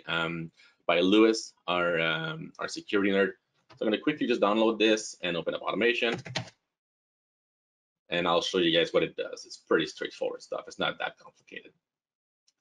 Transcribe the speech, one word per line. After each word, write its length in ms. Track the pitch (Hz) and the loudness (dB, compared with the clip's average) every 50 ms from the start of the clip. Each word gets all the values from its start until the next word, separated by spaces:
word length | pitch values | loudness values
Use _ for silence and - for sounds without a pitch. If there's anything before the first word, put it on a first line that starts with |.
| - | -2
um, 420 | 80 82 82 82 82 85 82 82 80 - _ - _ _ _ _ | -4 -2 -2 -2 -2 -4 -6 -8 -10 -14 _ -20 _ _ _ _
by 140 | - 85 87 | 0 2 4
Lewis, 500 | 90 95 101 110 113 113 113 113 - - - _ _ | 4 6 6 8 6 6 4 2 -4 -12 -18 _ _
our, 320 | 85 87 90 87 87 85 82 | -4 -2 0 0 0 0 0
um, 540 | 82 82 80 80 80 80 80 80 82 82 - | 0 0 -2 -2 -4 -6 -8 -10 -12 -14 -12
our 120 | - 85 - | -10 -10 -10
security 420 | - 82 - - 107 101 98 101 | -10 -12 -6 -2 0 2 2 2
nerd. 200 | 98 98 98 95 - - _ _ _ _ _ - | 4 2 2 0 -2 -6 _ _ _ _ _ -20
So 140 | - - 117 | -10 -4 -2
I'm 60 | 110 | -2
gonna 100 | 104 - | -2 0
quickly 260 | - 151 151 - 139 | 0 -2 -2 0 0
just 120 | 113 120 - | 0 2 2
download 400 | 101 101 107 113 110 113 110 104 | 2 2 4 4 4 2 4 4
this 380 | 107 110 107 107 - - - - | 4 4 4 2 -2 -6 -10 -8
and 140 | 87 87 85 | -6 -4 -4
open 200 | 85 82 87 80 | -4 -4 -4 -6
up 60 | - | -4
automation. 540 | - - - 95 117 120 120 - 123 117 117 - - - - - - - - _ _ _ _ _ _ _ _ _ _ _ _ _ _ _ _ _ _ _ _ _ _ _ _ _ _ _ _ _ _ | -4 -4 -2 2 2 2 2 2 0 -2 -2 -4 -6 -8 -10 -10 -10 -10 -16 _ _ _ _ _ _ _ _ _ _ _ _ _ _ _ _ _ _ _ _ _ _ _ _ _ _ _ _ _ _
And 220 | - 85 87 90 87 | -6 -4 -2 0 2
I'll 120 | 87 85 | 2 0
show 180 | 82 - - 92 | 0 0 0 2
you 180 | 85 82 82 | 2 4 4
guys 160 | 85 80 - - | 2 2 2 2
what 100 | 87 80 | 0 0
it 140 | 85 - | 0 -2
does. 280 | - - - - - - | -6 -8 -8 -10 -14 -16
It's 120 | - - | -18 -20
pretty 300 | - _ - - 82 78 | -12 _ 0 0 2 0
straightforward 540 | - - - - - - - - - - - | -2 -6 -8 -10 -10 -8 -6 -6 -6 -6 -8
stuff. 220 | - - - - - | -10 -10 -10 -10 -10
It's 120 | - - - | -10 -8 -4
not 200 | 85 - 85 - | -4 -4 -4 -4
that 180 | - - - | -8 -8 -8
complicated. 560 | - - - - _ _ - 50 50 - - _ _ _ _ _ _ _ _ _ _ _ _ _ _ _ _ _ _ | -12 -18 -20 -20 _ _ -18 -18 -18 -18 -20 _ _ _ _ _ _ _ _ _ _ _ _ _ _ _ _ _ _